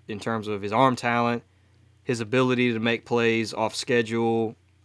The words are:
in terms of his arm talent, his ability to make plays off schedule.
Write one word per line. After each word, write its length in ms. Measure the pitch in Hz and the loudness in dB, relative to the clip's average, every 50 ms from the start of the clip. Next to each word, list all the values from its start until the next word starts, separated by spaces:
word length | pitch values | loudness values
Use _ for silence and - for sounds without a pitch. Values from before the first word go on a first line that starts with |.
| _ | _
in 120 | - 107 101 | -12 -10 -8
terms 280 | - 117 113 110 104 | -4 -4 -4 -4 -4
of 140 | 107 104 98 | -6 -6 -6
his 100 | 101 101 107 | -4 0 2
arm 220 | 117 135 131 123 | 4 4 4 2
talent, 460 | - - 120 117 120 120 117 120 117 - _ _ _ _ _ _ _ _ _ _ _ _ | 0 -2 -2 0 0 0 0 -2 -4 -6 _ _ _ _ _ _ _ _ _ _ _ _
his 160 | - 123 113 | -6 -4 -4
ability 540 | 117 104 120 127 131 127 127 123 123 123 113 | -4 0 0 2 2 2 2 2 2 0 0
to 60 | 110 | 0
make 260 | 110 117 117 113 - | 0 0 -2 -2 -2
plays 480 | - 120 120 117 117 113 113 113 107 - | -2 0 2 2 4 2 2 0 -2 -2
off 200 | 104 110 104 - | -2 -2 -2 -2
schedule. 840 | - - - 123 120 113 107 113 117 117 113 113 113 113 110 117 - _ _ _ _ - | -4 -2 0 2 2 2 2 0 0 2 2 2 0 0 -2 -6 -10 _ _ _ _ -10